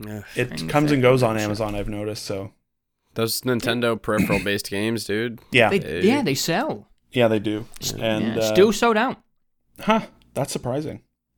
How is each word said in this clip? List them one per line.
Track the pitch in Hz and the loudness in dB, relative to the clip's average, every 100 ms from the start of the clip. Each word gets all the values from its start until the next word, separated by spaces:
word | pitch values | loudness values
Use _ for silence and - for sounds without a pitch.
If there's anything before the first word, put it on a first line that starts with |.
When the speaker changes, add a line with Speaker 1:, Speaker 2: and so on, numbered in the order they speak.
Speaker 1:
Ugh. | 107 107 - - | -12 -12 -10 -6
Speaker 2:
it | 123 | -4
Speaker 3:
Ring | - 82 | -4 -2
Speaker 2:
comes | 147 151 | 0 2
Speaker 3:
Fit | 143 | 4
Speaker 2:
and | |
goes | 123 131 | 4 4
on | 120 110 | 4 0
Speaker 3:
Adventure. | 104 | -2
Speaker 2:
Amazon. | 104 107 104 | -2 -4 -4
I've | 104 | -6
noticed. | 104 107 101 - | -6 -6 -8 -8
So | 98 98 _ _ _ _ _ _ | -8 -8 _ _ _ _ _ _
Speaker 1:
Those | - 113 - | -4 -2 -2
Nintendo | 127 120 120 117 117 110 | -2 -2 0 0 0 -2
peripheral-based | - 107 92 101 101 101 - | -2 0 2 0 0 -4 -4
games, | 98 110 113 | -4 -2 -2
dude. | - 104 120 113 - | -2 -4 -4 -8 2
Speaker 2:
Yeah. | 123 107 | 4 6
Speaker 3:
They, | 101 | 4
Speaker 1:
They | 69 82 | -2 0
Speaker 3:
yeah, | 196 285 | 2 4
they | 190 | 0
sell. | 135 - 175 302 - - _ _ | -2 -2 -2 -2 -6 -12 _ _
Speaker 2:
Yeah, | 127 113 | 2 4
they | 110 | 4
do. | 107 107 110 - | 0 -4 -6 -10
Speaker 1:
Yeah. | - - | -10 -4
Speaker 2:
And, | 113 107 107 113 | -2 -2 -2 0
Speaker 3:
Yeah, | |
Speaker 2:
uh, | 110 | 2
Speaker 3:
still | 156 220 | 4 4
sold | - 240 214 | 4 2 2
out. | 254 - _ _ _ _ _ - | 0 -4 _ _ _ _ _ -8
Speaker 2:
Huh. | - 220 - _ _ | 0 0 0 _ _
That's | - 139 | -6 -4
surprising. | - 127 139 147 98 _ _ _ | -4 -4 -6 -6 -12 _ _ _